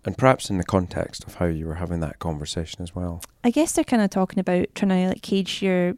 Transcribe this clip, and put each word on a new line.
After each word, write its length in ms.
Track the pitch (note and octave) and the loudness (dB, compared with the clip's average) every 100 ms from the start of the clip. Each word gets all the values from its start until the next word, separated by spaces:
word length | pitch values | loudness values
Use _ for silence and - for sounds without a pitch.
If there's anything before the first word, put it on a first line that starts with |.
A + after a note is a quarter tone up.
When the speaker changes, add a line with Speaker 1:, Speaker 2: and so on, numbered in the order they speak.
| - | -6
Speaker 1:
and 100 | F#2 | 4
perhaps 320 | C3 B2+ - | 4 4 0
in 80 | F#2+ | -2
the 80 | |
context 600 | - F#2+ F2 - - - - | 2 2 2 -4 -6 -8 -10
of 80 | |
how 100 | - F2 | -2 0
you 200 | D#2+ D#2+ | 0 -4
were 80 | |
having 260 | D#2+ E2+ E2+ | -6 -4 -2
that 200 | D2+ - | -4 -4
conversation 600 | E2+ D2+ D2 F2 D#2+ - | -6 -6 -6 -6 -6 -8
as 120 | E2+ | -10
well? 280 | F#2 F2+ E2+ - _ | -6 -6 -8 -12 _
Speaker 2:
I 60 | A#3+ | 0
guess 220 | C#4+ E4 | 2 2
they're 120 | - | 0
kinda 240 | D4+ A#3 G3 | 2 2 2
talking 300 | F#3+ F#3 G3+ | 2 0 0
about 300 | F#3 F3+ - | 0 2 0
trying 140 | - G3 | 0 2
to, 180 | F#3 F#3 | 2 2
like, 120 | - | -2
cage 400 | - G3 F#3 - | 0 0 0 -2
your, 340 | G3 F3+ F3+ | 0 2 2